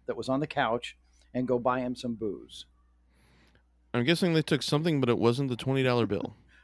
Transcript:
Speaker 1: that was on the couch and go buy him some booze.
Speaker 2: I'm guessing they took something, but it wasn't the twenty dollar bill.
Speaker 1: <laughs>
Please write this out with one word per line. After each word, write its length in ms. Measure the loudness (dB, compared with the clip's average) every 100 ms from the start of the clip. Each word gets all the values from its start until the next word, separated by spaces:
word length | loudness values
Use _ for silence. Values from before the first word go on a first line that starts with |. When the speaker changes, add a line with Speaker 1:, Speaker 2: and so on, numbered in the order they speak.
| -8
Speaker 1:
that 100 | -6
was 120 | -2
on 120 | -2
the 60 | -2
couch 500 | -2 0 -2 -6 -16 _ _ _
and 140 | -4 0
go 100 | 0
buy 220 | 2 0
him 140 | -2
some 200 | -6 -6
booze. 520 | -4 -6 -6 -12 -20 -20 _ _ _ _ _ _ _ _ _ _ _ _
Speaker 2:
I'm 100 | 0
guessing 300 | 2 4 4
they 80 | 2
took 200 | 2 -2
something, 380 | 0 0 2 2
but 80 | 2
it 100 | 4
wasn't 300 | 4 2 -2
the 80 | -2
twenty 260 | -2 0
dollar 240 | 2 2 0
bill. 300 | -2 -6 -12
Speaker 1:
<laughs> 60 | _ -20